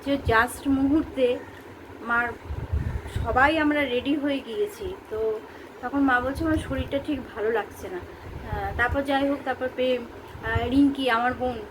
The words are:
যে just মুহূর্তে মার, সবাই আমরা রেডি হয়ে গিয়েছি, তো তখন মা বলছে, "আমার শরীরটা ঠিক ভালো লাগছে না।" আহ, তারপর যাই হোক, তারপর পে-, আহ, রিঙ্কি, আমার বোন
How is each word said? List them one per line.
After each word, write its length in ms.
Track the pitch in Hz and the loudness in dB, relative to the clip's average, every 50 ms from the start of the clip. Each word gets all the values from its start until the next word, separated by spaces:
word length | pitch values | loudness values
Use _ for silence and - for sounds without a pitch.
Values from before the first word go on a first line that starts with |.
| - | 0
যে 120 | 277 277 277 - | 0 0 2 2
just 440 | - 226 220 240 247 - - - 285 | 4 6 6 4 4 -2 -4 0 2
মুহূর্তে 680 | 269 269 277 269 285 320 285 - - 269 254 240 254 277 - - - - - - - - - - - - | 2 4 4 4 4 2 2 0 0 2 2 2 2 0 -4 -12 -16 -16 -18 -18 -18 -18 -16 -16 -16 -12
মার, 280 | - 240 240 233 240 233 226 - - - - - - - - - - - - - - - - - - | -4 0 0 0 0 -2 -4 -10 -10 -8 -8 -8 -4 -2 -2 0 0 -2 -4 -4 -8 -6 -4 -2 -2
সবাই 340 | 233 220 247 262 302 320 320 | 2 6 6 6 6 6 6
আমরা 260 | 302 294 294 294 285 | 4 4 4 4 2
রেডি 300 | 254 240 247 247 269 294 | 2 0 0 2 2 0
হয়ে 260 | 294 269 285 277 269 | 2 2 0 0 -2
গিয়েছি, 540 | 220 226 220 208 208 202 - - 202 185 190 - - - | -2 -4 -2 -2 -2 -2 -2 -8 -8 -8 -8 -8 -10 -8
তো 300 | 220 214 220 220 214 220 - - - - - - - - | -4 -2 -2 -2 -2 -4 -8 -12 -16 -16 -18 -18 -14 -8
তখন 180 | - 247 269 285 | -8 -2 2 4
মা 200 | 277 269 247 247 | 4 6 4 4
বলছে, 240 | 247 262 277 277 330 | 2 0 -2 0 0
"আমার 120 | 320 311 | 2 2
শরীরটা 420 | 330 - - 269 262 254 - 269 277 | 0 0 -2 -2 -4 -2 -2 -2 -2
ঠিক 220 | 277 - 294 254 240 - - | -2 -2 -4 -4 -4 -10 -6
ভালো 160 | 226 202 - | -2 -2 0
লাগছে 380 | 466 427 - 403 - - 453 381 | 0 0 -2 -4 -10 -12 -10 -10
না।" 100 | 370 359 | -8 -10
আহ, 760 | 349 - - - - - - - - - 208 202 196 196 202 | -10 -12 -16 -14 -14 -12 -12 -12 -8 -6 -4 -4 -4 -4 0
তারপর 260 | - 240 247 247 285 | 2 2 2 2 0
যাই 260 | 277 277 277 269 277 277 | 2 2 2 2 2 2
হোক, 100 | 285 277 - | 0 -2 -2
তারপর 240 | 277 247 247 254 254 - | -4 -4 -2 -4 -4 -2
পে-, 220 | - 254 254 254 240 233 233 - - - - - - 233 | 0 2 2 2 0 -2 -8 -14 -16 -16 -14 -14 -8 -4
আহ, 240 | 226 226 233 233 247 | -2 0 0 0 2
রিঙ্কি, 420 | 254 277 285 277 277 269 269 247 | 4 6 6 6 4 2 0 2
আমার 240 | 226 226 240 247 254 | 2 2 2 0 0
বোন 240 | 240 254 254 240 220 208 - | 0 -4 -4 -4 -6 -10 -12